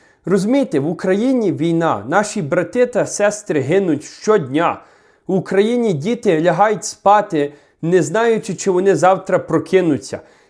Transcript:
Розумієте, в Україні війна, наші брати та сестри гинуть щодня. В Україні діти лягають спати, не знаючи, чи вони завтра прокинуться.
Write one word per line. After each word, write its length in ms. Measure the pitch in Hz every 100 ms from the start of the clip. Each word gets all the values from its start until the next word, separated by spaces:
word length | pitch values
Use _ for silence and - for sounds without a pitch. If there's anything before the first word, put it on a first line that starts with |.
| _ _ 165
Розумієте, 540 | 190 202 277 262 143
в 100 | 151
Україні 600 | 175 185 202 254 254 202
війна, 540 | 135 170 165 160 107 110
наші 340 | 190 208 214
брати 440 | 139 175 170 247 247
та 200 | 202 147
сестри 540 | - 208 208 - 151
гинуть 440 | 127 190 180 143
щодня. 800 | - - 208 214 127 147 165 98 - _ _ _ -
В 60 |
Україні 600 | 190 - 196 214 247 226
діти 480 | 151 175 240 208 156
лягають 440 | 175 165 214 202 -
спати, 680 | - 196 208 208 160 147 - _ _
не 200 | 165 180
знаючи, 520 | 143 214 233 220 - 170
чи 160 | 196
вони 240 | 180 196 160
завтра 440 | 180 185 185 180
прокинуться. 800 | 170 165 - 185 170 131 - - - _